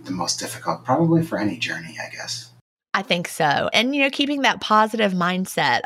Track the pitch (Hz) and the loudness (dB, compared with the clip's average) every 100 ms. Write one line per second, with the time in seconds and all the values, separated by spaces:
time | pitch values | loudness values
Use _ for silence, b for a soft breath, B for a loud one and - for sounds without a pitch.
0 | - 92 - - - - - - - 147 | -10 -6 -4 -6 -8 -8 -6 -6 0 2
1 | 165 165 165 - 104 - - - - - | 4 4 2 -2 -2 -2 -4 -6 -10 -12
2 | - - - - - - _ _ _ 202 | -12 -12 -10 -12 -14 -20 _ _ _ -4
3 | 196 175 170 - 151 135 - - 247 285 | 0 -2 -2 0 2 2 2 0 2 2
4 | 277 277 277 285 247 196 - 214 214 226 | 0 0 -2 2 2 0 2 4 4 2
5 | 208 185 175 185 185 - 143 120 | 0 2 0 0 -2 0 2 2